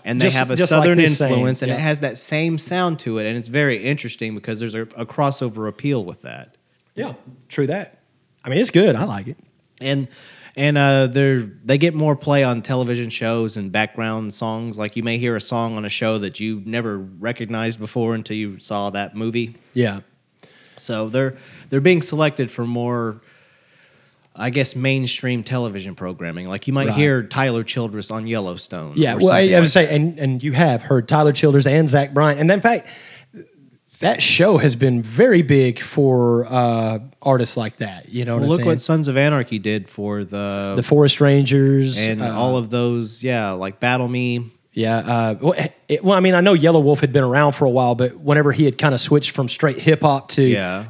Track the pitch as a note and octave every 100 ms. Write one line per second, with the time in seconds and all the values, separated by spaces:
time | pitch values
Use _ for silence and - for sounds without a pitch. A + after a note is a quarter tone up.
0 | - B2 F3 B2+ C3 D3 F3+ D#3 D#3+ F3
1 | D#3 C#3+ C#3+ B2+ B2+ B2+ B2+ C3+ D#3 D3+
2 | C#3+ A2 - D#3 E3 D#3+ - F3+ F3+ D#3
3 | - A2 G#2+ A#2 A#2 C3 D3 A2+ A2+ D3
4 | A#2 - A2+ G#2+ A#2 A2 A#2 A2 A2+ A#2+
5 | A#2 - C#3+ C3+ B2 G#2+ G#2+ - C#3+ C3+
6 | F2+ - B1+ A#1+ B1+ _ _ _ _ -
7 | C4 B2 - B2+ _ - C3+ F3+ - _
8 | _ _ _ _ - C#3 A#3 E3 G#3 A#2+
9 | E3 G2 G2+ D3 _ _ _ _ C3 C#3
10 | C3 - - - - - C#3+ D3 C#3 C3+
11 | C3 B2+ C#3 C3 G#2+ - A2 C#3 E3+ D#3
12 | D3+ C#3+ - C#3+ C3 A#2+ - B2+ A#2+ A#2+
13 | A#2 - A2+ A#2 A2+ G#2+ G2 G2 G#2+ -
14 | A2+ A2 G#2+ - A2+ A2 A#2 G#2+ G#2+ -
15 | A2+ A#2 A#2+ A2 - A#2 A#2 A2 G#2 -
16 | A2+ A2 G2+ - A2 G#2+ G2 A#2 A2+ G2+
17 | F#2+ F#2 G#2+ A#2+ A2 A2+ A2+ A2+ G#2+ B2+
18 | A#2 A2+ G#2+ A2 G#2 F#2+ - G#2 G2+ G2
19 | G2 G#2 A2+ A#2 A#2 A#2 _ B2+ A#2+ G2
20 | - _ _ _ - _ - - - A2
21 | A2 B2 C3+ C3 - - - C3+ C#3+ F3
22 | - D3+ D#3 D3 B2 - A#2+ A#2+ A#2+ A#2+
23 | A2+ A2 _ _ _ _ _ _ _ _
24 | _ _ _ - A#2+ B2+ C3 B2+ C3 C3+
25 | B2 - B2+ B2 G#2+ B2+ A#2+ G2 F#2+ F2+
26 | F#2 F2 E2+ E2 F#2 G2 - C#3 C3+ G#2+
27 | D3 C3 G#2 C3 C3+ A#2 A2 - A#2 G#2
28 | G2 A2 A2 A2+ F#2+ F2 - F2+ D#2 D2
29 | C#3+ B2 F#3 F3+ F#3+ F3+ E3 F#3 D#3 D3+
30 | D#3+ D#3 C#3 B2+ C#3+ B2+ E3 A#2+ - C3+
31 | A2+ D#3 D3+ C#3 D#3 C#3 C#3 D3 D#3 C#3
32 | C#3 C#3+ D3+ C#3+ D#3+ G3 A#3 A3+ - -
33 | - - _ - - _ _ _ _ _
34 | F3 A#3 - - F#3 E3+ A2+ A#2+ C3+ B2
35 | A2 A#2 B3 F#3 C#3+ C#3+ B2+ A#2 - -
36 | C#3 B2+ A#2+ A#2 A#2+ B2+ A#2+ A2+ A2+ A2
37 | B2 - C#3 C3 A#2 - A2 - G#2+ F2+
38 | - A#2+ A#2+ A#2 C#3 E3+ F3+ D#3+ - D#3+
39 | C#3+ C3 C#3+ D3 A#2+ G#2+ G#2 G#2+ F#2+ -
40 | G#2 G#2 F#2+ G2+ G2+ G2+ G2 G2 A#2 D3
41 | C#3+ - C#3+ C#3 C3+ C#3 C3+ C3+ C3+ A#2+
42 | A2 A2 A#2 A2 B2 B2+ A2 A#2+ A#2+ A#2+
43 | A2 A2+ B2+ B2 G#2 F#2 F#2+ F#2+ B2 B2+
44 | B2 B2 B2 A#2+ A#2 _ _ - A2+ A2+
45 | E2 A#2 A2+ G#2+ C#3+ F3+ B2+ - - D3+
46 | F#3 G3 F#3 F3+ F#3 F3+ D3+ E3 C#3+ D3
47 | D3 C3+ C3 C3 D3 C#3 C#3 B2 B2 A#2+
48 | B2+ - C#3+ D3 C#3+ C3 D3 B2 D3+ B2+
49 | - D3 C3+ - B2 - D3+ C3 D#3+ D#3
50 | D3+ C#3 - - C3 G#2+ F#2 F#2